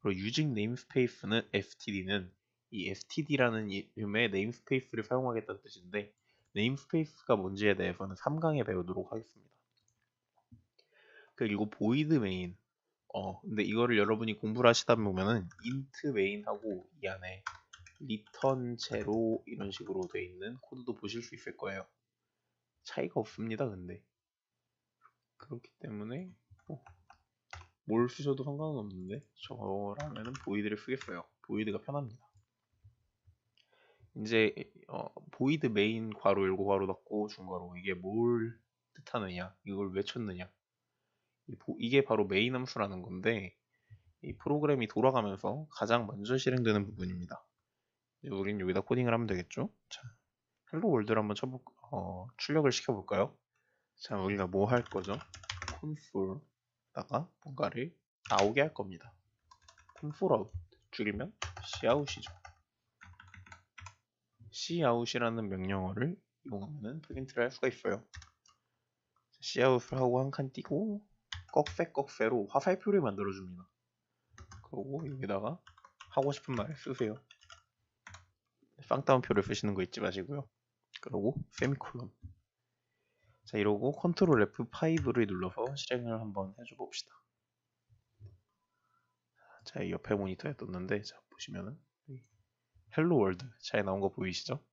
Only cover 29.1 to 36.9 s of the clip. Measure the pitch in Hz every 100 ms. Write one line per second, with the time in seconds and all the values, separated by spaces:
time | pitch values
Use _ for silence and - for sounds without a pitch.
29.1 | 202 - _ - 110 101 98 101 104 147
30.1 | - 113 135 - 104 104 104 - 127 -
31.1 | 87 - _ - 104 110 101 - 143 135
32.1 | 107 _ _ _ _ _ _ - _ _
33.1 | _ _ _ _ _ _ _ _ _ -
34.1 | - 107 113 107 - - - - - -
35.1 | - - - 131 156 143 104 104 113 110
36.1 | 104 - 98 95 95 98 98 95